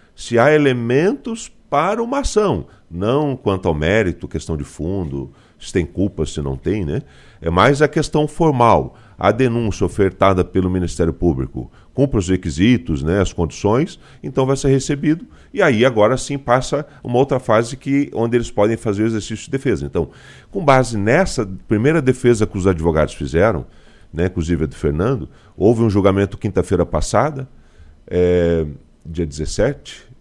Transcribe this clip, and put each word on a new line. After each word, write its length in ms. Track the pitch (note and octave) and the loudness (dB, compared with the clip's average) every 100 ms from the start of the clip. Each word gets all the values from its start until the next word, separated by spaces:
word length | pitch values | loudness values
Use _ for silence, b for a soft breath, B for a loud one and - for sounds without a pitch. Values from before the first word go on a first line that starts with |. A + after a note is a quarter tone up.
| b - | b -18
se 240 | - A#2 | -2 2
há 120 | C3+ | 4
elementos 1000 | D#3 C#3+ B2 A#2 C3 F#3 C#4+ B3 A3+ - _ _ | 4 2 0 0 2 2 -2 -8 -10 -12 _ _
para 320 | C#3+ E3+ A#3 | -2 0 -2
uma 200 | A#3+ C#4 | -4 -4
ação, 440 | B3+ G#3+ G3+ G2 - b _ | -2 0 0 -2 -6 b _
não 460 | E2+ G#2 C#3 D3+ C3 | -4 0 0 -2 -2
quanto 320 | G2+ F#2+ F#2 | -2 0 0
ao 80 | D2+ | 0
mérito, 520 | D#2 G#2+ F#2 D#2+ - | 2 2 0 -4 -8
questão 300 | - - D#2 | -10 -6 -6
de 60 | |
fundo, 680 | C2+ - D#2+ G2 D#2+ C2+ C2 b b b | -8 -8 -6 -4 -6 -8 -10 b b b
se 120 | - | -4
tem 120 | F#2+ D#2+ | -2 -2
culpa, 400 | F2+ G2 - D#2 | -2 -4 -2 -6
se 160 | - | -4
não 140 | C#2 C2+ | -6 -4
tem, 300 | E2 G#2 D#2+ | -4 -4 -4
né? 160 | G#2 - b b b | -6 -8 b b b
É 80 | E2 | -2
mais 320 | F2 A#2 C#3 | 4 4 4
a 60 | D3 | 0
questão 400 | - - D#3 D3+ | 0 -2 -2 -2
formal. 680 | - D#3+ C3 A#2 F2 C2 b b b | 0 0 4 4 4 2 b b b
A 140 | F#2 | 0
denúncia 540 | G#2+ B2+ A#2 A2+ - F#2 | 2 0 0 -4 -2 -2
ofertada 580 | - G2 - G2 F#2 | 2 0 2 2 2
pelo 260 | F2+ F#2+ F#2 | 0 0 0
Ministério 440 | F#2 E2+ - E2 | -2 -4 -2 -2
Público 580 | D#2+ F2 C2 C2 - A#1+ b b | 0 0 0 -6 -8 -14 b b
cumpre 260 | - C#3 A#2+ | -2 0 0
os 100 | F2 | 0
requisitos, 720 | F#2 F2 C#2+ G#2+ B2 - D2 | -2 -2 2 4 4 0 -4
né, 180 | D2+ G2 | 0 0
as 140 | F2 | 0
condições, 640 | - E2+ - G2+ A#2 E3+ - b b | -2 -4 -2 0 0 -2 -8 b b
então 240 | D3 C3+ C3 | -6 -2 0
vai 100 | C3+ | 0
ser 100 | C#3 | 2
recebido, 580 | C3+ C3+ C#3+ C#3+ D#3+ - b b | 0 0 -2 0 -2 -6 b b
e 80 | G#3 | 0
aí 240 | F3 G#2+ B2+ | 2 4 2
agora 320 | G#2+ G#2 B2+ | 4 2 2
sim 200 | - C#3 | -4 -8
passa 480 | B2+ B2 B2+ C#3+ D3+ B | 0 0 0 -6 -6 B
uma 140 | - A#2+ | -2 0
outra 220 | C#3 C3 | 2 0
fase 380 | - A2 A#2+ C3 | 2 0 0 -8
que, 340 | C3+ C#3 C#3+ | -2 -2 -2
onde 220 | - A#2 A#2+ | -2 0 0
eles 140 | A2+ | 0
podem 260 | - G#2+ A2+ | 0 0 0
fazer 260 | A2+ G2 | -2 0
o 40 | A2+ | 0
exercício 380 | A2 - A2 - | -2 -6 -12 -8
de 60 | |
defesa. 340 | C#3 C#3 E2+ C#2+ | -4 -2 -2 -2
Então, 240 | F2+ D#2 B B B B | -4 -4 B B B B
com 120 | G3+ | -2
base 340 | D3 C3 A#2 A2 | 4 4 4 -2
nessa 480 | G2+ D3 F#3+ - G2+ F#2 - | 2 2 2 -2 -6 -8 -2
primeira 340 | G#2+ C3 E3 | 2 2 2
defesa 440 | B2+ B2+ A#2+ A2+ G#2+ | 2 2 2 2 0
que 120 | G2+ | 0
os 100 | F#2 | 0
advogados 460 | E2+ E2 D#2+ D2 | 2 0 2 0
fizeram, 520 | - C#2+ D#2 G#2+ E2 - b b b b | -2 -4 2 2 0 -8 b b b b
né, 120 | D2+ F#2 | -4 -2
inclusive 400 | F2+ D#2+ E2+ D2+ | -2 -2 -2 -2
a 20 | |
do 80 | - | -2
Fernando, 540 | D2+ D2+ G#2+ C3+ - b b - | -4 0 -2 -2 -8 b b 0
houve 260 | F#2+ A2+ | 2 4
um 80 | A2+ | 2
julgamento 480 | G2+ G2 G2 G2 - | 4 2 2 0 -2
quinta-feira 480 | G#2+ F#2 F2 F2+ E2 | -4 -2 0 0 0
passada, 640 | D#2 - G#2+ C#3+ C3+ C3 b b b b b - | -2 0 0 0 -4 -14 b b b b b -4
é, 600 | F2+ F2+ F2+ E2+ E2 D2+ C2+ _ _ - | 0 2 2 2 0 -2 -8 _ _ -12
dia 200 | E2 E2 | -6 -6
dezessete, 800 | C#2+ D2 - A#2 C#3 - - - - | -6 -8 -2 -2 -2 -16 -20 -20 -20